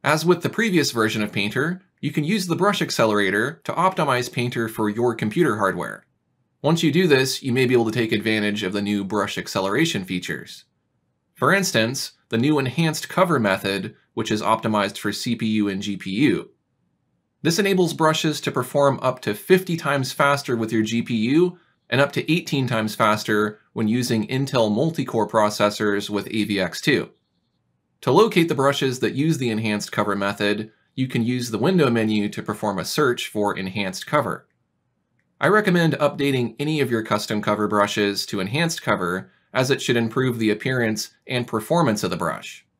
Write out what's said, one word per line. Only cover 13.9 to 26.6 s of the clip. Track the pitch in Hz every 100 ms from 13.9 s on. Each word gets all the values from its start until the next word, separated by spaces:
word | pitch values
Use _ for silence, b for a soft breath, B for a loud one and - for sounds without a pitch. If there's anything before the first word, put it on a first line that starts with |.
| b b
which | - 107
is | 107
optimized | 104 110 113 107 101 -
for | 104
C | 101 - 113
P | 110
U | 107 101
and | 95
G | 104 95
P | 95
U. | 98 139 82 - _ _ _ _ _ _ _ _ _
This | 151 165
enables | 196 190 170
brushes | 139 160 156 160 147
to | -
perform | 131 120 143 143 135
up | 127 127
to | -
fifty | 104 - 185 185 165
times | 151 139 131
faster | - 143 143 - 117
with | 110
your | 113
G | 107 117
P | 113 113
U | 113 151 180 175 b b _
and | 127
up | 143
to | - -
eighteen | 170 - 143 127
times | 113 110
faster | - 110 107 - 107 107 104 _
when | - 110
using | 123 123 117 107
Intel | 131 135 131 110
multi-core | 104 160 160 127 113 104
processors | 113 104 104 104 104 107 101 101
with | 104 98
A | 110
V | 101
X | 98